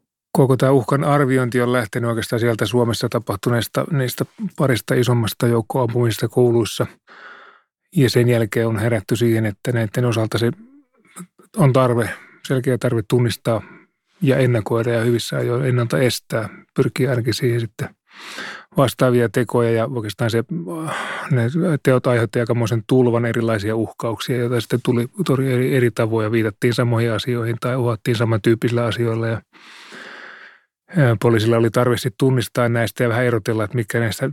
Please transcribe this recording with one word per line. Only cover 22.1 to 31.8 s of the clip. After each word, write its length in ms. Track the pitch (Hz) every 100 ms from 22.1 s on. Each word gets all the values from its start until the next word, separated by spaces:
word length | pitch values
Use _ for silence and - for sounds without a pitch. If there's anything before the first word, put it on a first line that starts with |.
| 120 117 123
aikamoisen 420 | 117 120 113 117 -
tulvan 380 | 127 123 117 120
erilaisia 500 | 117 113 110 104 113
uhkauksia, 600 | 107 - 117 107 - 123
joita 240 | 120 120
sitten 200 | - 120
tuli, 240 | - 120 117 - 160
tuli 260 | 131 135
eri, 240 | 123 127 139
eri 140 | 120
tavoin 340 | 117 110 113
ja 80 | 107
viitattiin 420 | 117 107 - 123
samoihin 380 | 113 120 117 117
asioihin 440 | 107 - 120 117 117
tai 160 | 123 127
uhattiin 400 | 120 113 - 113
samantyyppisillä 680 | 113 113 117 113 123 120
asioilla 420 | 117 110 117 113 113
ja, 160 | 113 - _ - - - - - - - - - _ _ _ - 175
ja 200 | 127 113
poliisilla 340 | 120 117 110 117
oli 140 | 117
tarve 260 | 123